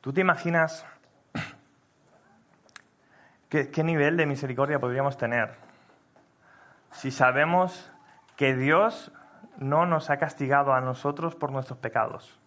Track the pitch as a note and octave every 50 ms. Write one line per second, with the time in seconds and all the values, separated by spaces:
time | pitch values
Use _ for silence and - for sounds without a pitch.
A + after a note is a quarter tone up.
0 | - C3+ C3+ F#3 F#3 F#3 D#3+ - - E3+ E3+ E3 D#3+ D#3+ - - - - - _
1 | _ _ _ _ _ _ - - - - - - _ _ _ _ _ _ _ _
2 | _ _ _ _ _ _ _ _ _ _ _ _ _ - _ - _ _ _ _
3 | _ _ _ _ - _ _ _ _ _ - D#3 C3 - - D#3+ D#3 E3 E3 D3+
4 | C#3+ D3 E3+ E3+ D#3 C#3+ C#3 C3 C#3+ C3 B2 B2+ C#3 C#3+ D3+ C#3 C3 B2 B2 C3+
5 | C#3 C#3 C3+ - B2 A2+ A#2+ A#2+ A2 - - - - - _ _ _ _ _ _
6 | _ _ _ _ _ _ _ _ _ _ - - - - - _ _ _ - -
7 | - C3+ C3 - C3+ B2+ B2+ C#3 D3+ E3 F3 F3+ F#3 F3 - - - - - -
8 | - - - - _ _ _ - C#3 C3+ C3+ B2+ C3 C#3+ D#3 F3+ G#3 A3+ - -
9 | - - - - - - - - - - - - C#3 C3+ C#3+ D#3 E3+ F3 E3 D3+
10 | - - C#3+ C#3 D#3+ D3 - - C#3+ C3 C#3+ C#3+ C#3+ C#3 C3 B2+ C3 B2+ B2+ -
11 | - C#3+ D3 - E3 E3 D#3+ - D3+ C#3 C3+ C3+ C3 - C3 - - A2+ - A#2
12 | A2 - - - - - - _ _